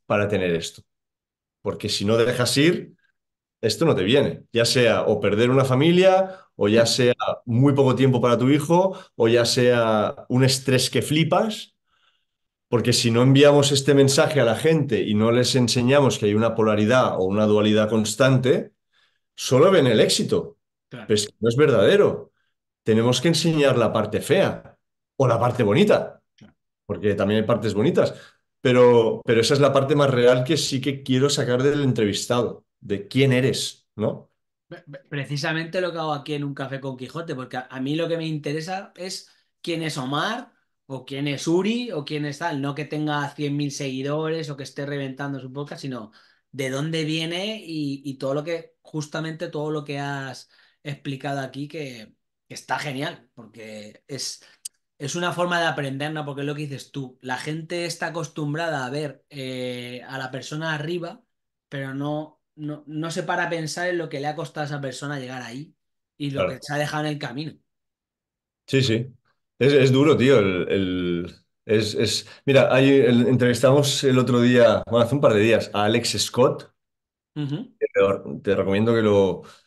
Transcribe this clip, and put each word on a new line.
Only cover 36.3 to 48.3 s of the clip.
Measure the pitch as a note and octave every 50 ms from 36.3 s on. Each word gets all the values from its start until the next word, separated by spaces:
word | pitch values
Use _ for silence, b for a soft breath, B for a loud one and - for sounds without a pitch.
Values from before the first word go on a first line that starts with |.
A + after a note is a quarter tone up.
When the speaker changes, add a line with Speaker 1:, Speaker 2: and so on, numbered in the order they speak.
| D3+
Speaker 2:
en | C#3+ C#3+
Un | C#3+ C#3
Café | D3 C#3 B2+ C3+ C3+
con | C3+ C3+ C3
Quijote, | B2 C3 - - D#3 D#3+ E3 D3
porque | B2+ B2+ B2 -
a, | B2 B2 -
a | C3 C3
mí | C3 C#3 D3+
lo | D#3+ E3 E3
que | E3
me | E3 D#3+
interesa | D#3+ D#3 D3 D3 D3+ D3 D#3+ D#3 F#3 F#3+ G3 G#3 G#3+ _
es | - F3+ F#3+ F#3 - - b b b b b b _ -
quién | E3+ E3 E3 D#3+
es | D#3 - D3+
Omar, | B2+ C3 C#3+ D3+ E3+ G3+ A3+ B3+ B3+ _ _ _ _ _ _ _ _
o | - C3+ B2+ B2+
quién | - C#3 C#3 C#3+ D3
es | C#3 - -
Uri, | D#3+ E3 F3+ F#3+ G#3+ A3+ A#3+ B3 A#3 F#3
o | D3+ C#3+
quién | - D3+ D3 D3
es | D3 C#3+ -
tal, | E3+ E3+ D3+ C3+
no | C#3 C#3+ C#3
que | D3+ D3
tenga | C#3+ D#3 D3+ D3+ D3+ D3 D3 C#3+ C#3
cien | - - D3 C#3+ C#3+
mil | D3 D3 C#3+
seguidores | C#3 - C#3+ C3+ C3 C3 C3+ C#3+ D3 D#3 D#3+ D#3+ D#3+ D#3+ D#3+ C#3+
o | C#3+
que | B2+ C#3
esté | C3+ - - C#3+
reventando | C#3 C#3+ C#3 C#3 C3+ C3 C3+ C#3+ C#3 C#3 C3
su | B2 C3 B2+
podcast, | C#3+ D3 C#3+ E3+ D3+ -
sino | C#3 B2+ A#2 G#2+ G#2+ b b b b b b b _
de | - B2+ C3 C3
dónde | C3 C3+ D3 D#3+ E3 D#3+ D#3
viene | D3+ D#3 D#3+ E3 E3 E3+ F3+ G3 G#3+ A3 G#3+ F3+
y, | E3 D#3+ D#3 D3 C#3 C#3 C#3 -
y | C#3+ C3 -
todo | C#3 C3+